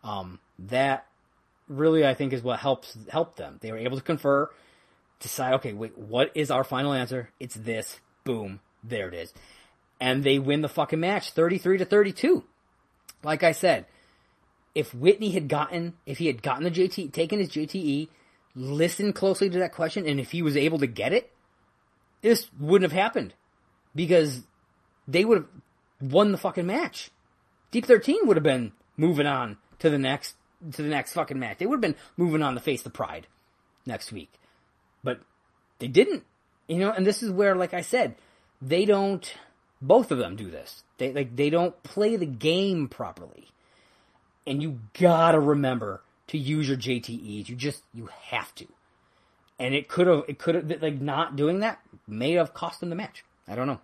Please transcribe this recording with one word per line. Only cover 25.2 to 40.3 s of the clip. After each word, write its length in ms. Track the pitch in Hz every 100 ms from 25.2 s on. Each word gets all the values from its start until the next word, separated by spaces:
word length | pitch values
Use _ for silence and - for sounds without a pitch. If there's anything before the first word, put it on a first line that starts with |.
| 214
would 120 | 208
have 760 | 143 - _ _ _ _ 135
won 200 | 156 208
the 60 | 190
fucking 300 | 185 185 175
match. 420 | 240 330 - - _ _ _ _ _ _
Deep 140 | 240 226
thirteen 420 | 226 - 381 320
would 100 | 170
have 60 |
been 280 | 151 127 113 _ _ -
moving 320 | 160 147 143
on 300 | 135 117 98 _ -
to 100 | 165
the 80 | 143
next, 380 | 135 143 - - _ _ 165
to 120 | 139
the 60 | 151
next 240 | 147 -
fucking 260 | 175 151 135
match. 180 | 120 98
They 80 | 196
would 120 | 285
have 160 | 202
been 80 | - - -
moving 280 | 175 156
on 100 | 147
to 60 | 127
face 240 | - 127
the 60 | 120
Pride 380 | - - 78 - _ _ _ _ _ 131
next 260 | 117 -
week. 200 | 104 73 _ _ _ _ _ _ _
But 160 | 131 123 _ _ _ _ _ _
they 80 | 120
didn't, 360 | 135 381 269 _ _ _ _ -
you 100 | 165
know, 140 | 196
and 140 | 220 190
this 180 | 208
is 80 | 226
where, 240 | 185 202 185
like 180 | 180
I 80 | 180
said, 340 | - 247 165 - _ _ _ _
they 260 | 131 170 208
don't, 500 | 196 196 190 - - - _ _ _
both 300 | 135 220 240
of 60 | 135
them 180 | 95